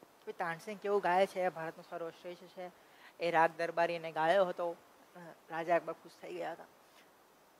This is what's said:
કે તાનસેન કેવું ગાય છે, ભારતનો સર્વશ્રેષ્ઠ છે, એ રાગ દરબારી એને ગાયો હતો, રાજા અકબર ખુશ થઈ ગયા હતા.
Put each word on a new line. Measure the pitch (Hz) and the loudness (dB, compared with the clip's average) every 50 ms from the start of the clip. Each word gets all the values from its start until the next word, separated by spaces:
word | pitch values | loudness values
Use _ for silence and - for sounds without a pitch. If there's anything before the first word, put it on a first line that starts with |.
| - _ _ _ - | -20 _ _ _ -16
કે | 214 | -14
તાનસેન | 208 - 185 165 165 165 - 214 208 | -8 -6 -4 -4 -4 -6 -8 -10 -10
કેવું | 180 - 202 208 202 | -4 0 2 2 4
ગાય | 185 175 175 190 196 | 4 4 6 6 4
છે, | 190 - 190 180 180 | 4 2 0 -2 -2
ભારતનો | 151 160 160 165 - 175 170 - | -2 -4 -8 -8 -10 -12 -16 -12
સર્વશ્રેષ્ઠ | 180 170 170 165 160 - - 175 175 - | -10 -8 -8 -10 -10 -12 -14 -14 -14 -14
છે, | 185 175 - 190 180 180 - - - - - - - - _ - | -18 -20 -14 -14 -14 -14 -14 -18 -20 -20 -20 -20 -20 -20 _ -4
એ | 165 170 | -2 2
રાગ | 165 160 165 165 160 | 6 6 6 4 4
દરબારી | 160 170 165 165 170 170 170 170 | 0 -4 -2 0 0 0 0 0
એને | 165 160 165 | -4 -8 -6
ગાયો | 156 156 160 165 185 202 185 | -2 0 4 4 6 6 4
હતો, | 180 180 - 175 170 170 - - - - - - _ - 175 175 165 - _ _ - | 4 2 -4 -4 -6 -6 -8 -16 -20 -20 -20 -20 _ -20 -18 -18 -18 -20 _ _ -10
રાજા | 165 165 165 170 170 | -8 -6 0 2 2
અકબર | 156 156 160 160 | 2 2 -2 -10
ખુશ | - - 165 - - | -10 -14 -20 -20 -18
થઈ | 185 170 180 | -14 -12 -10
ગયા | 175 165 156 | -8 -8 -8
હતા. | 170 - - - _ _ _ _ _ - - _ _ _ _ _ _ _ _ _ _ | -8 -10 -16 -20 _ _ _ _ _ -20 -20 _ _ _ _ _ _ _ _ _ _